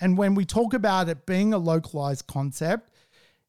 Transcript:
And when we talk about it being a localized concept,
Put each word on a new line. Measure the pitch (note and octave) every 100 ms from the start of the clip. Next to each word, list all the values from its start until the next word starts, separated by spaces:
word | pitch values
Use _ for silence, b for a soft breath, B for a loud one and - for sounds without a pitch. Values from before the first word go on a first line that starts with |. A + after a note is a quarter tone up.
And | F#3 F#3
when | G3+
we | G3+ F#3
talk | A3 A3+
about | B3+ G3+ F#3 E3+
it | D#3 -
being | F#3 G#3
a | G#3
localized | E3 E3 D#3+ D3+ C#3+ C3+ -
concept, | C#3 C#3 - D#3+ A3+ - b b b b b